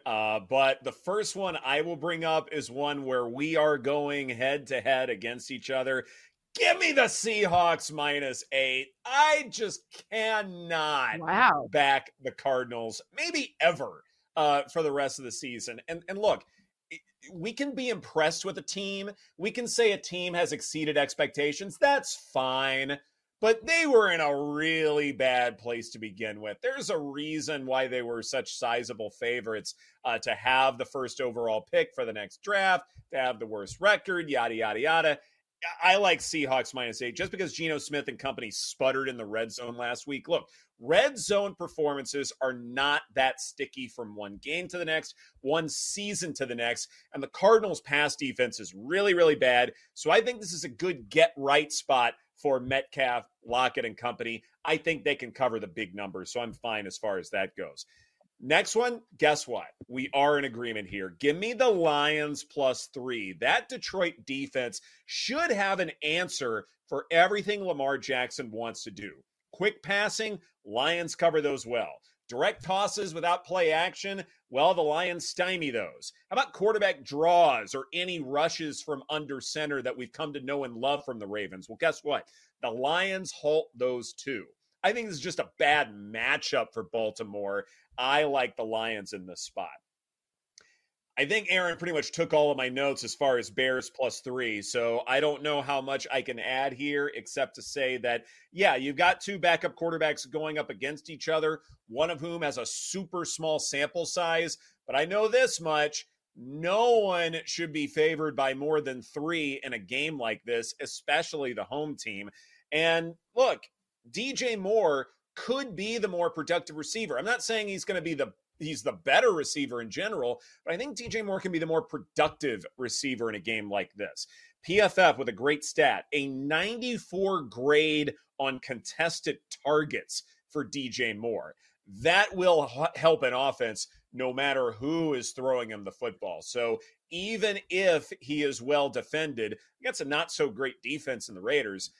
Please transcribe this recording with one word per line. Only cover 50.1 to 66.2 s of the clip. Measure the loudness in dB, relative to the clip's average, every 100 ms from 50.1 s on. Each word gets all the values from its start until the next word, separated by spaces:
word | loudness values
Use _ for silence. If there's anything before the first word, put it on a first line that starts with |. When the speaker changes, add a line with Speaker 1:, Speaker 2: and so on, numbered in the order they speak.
| 6
Speaker 1:
think | 4 -4
this | -8
is | -8
a | -10
good | -4 -4 -4 0
get-right | 4 4 4 4 4 4
spot | -4 2 4 4 0 _ _
for | 0 2
Metcalf, | 2 -2 -2 -2 0 0 -4 _ -2
Lockett, | 2 2 2 -4
and | -4
company. | -6 -4 -6 -6 _ _ -2
I | 0
think | 0 0
they | 0 -2
can | -4
cover | 0 0 0
the | -6
big | -6 -8 -6
numbers, | -8 -8 -6
so | -6
I'm | -6
fine | -8 -6 -6 -6
as | -6
far | -4 -4
as | -4
that | -4 -4 -6
goes. | -12 -12 -20 _ _ _ _ _
Next | 2 2 4 0
one, | 0 -2 _ 2
guess | 4 4 0
what? | -8 -8 -16 -12
We | -8 -2
are | 4 4 4
in |
agreement | 0 -6 -6 -8 -8
here. | -8 -8 0
Give | 0 2
me | -2
the | 2 4
Lions | 6 4 4 2 2 -2 -6
plus | -8 0 2 0 -6
three. | -10 -6 -6 -6 -2
That | 2 2 0
Detroit | -10 -8 -2 -2 -2 -8
defense | -6 -4 -4 -4 -6 -18 _ -10
should | -6 -4 -2 0
have | 0 0 0
an | -2 -4
answer | -2 0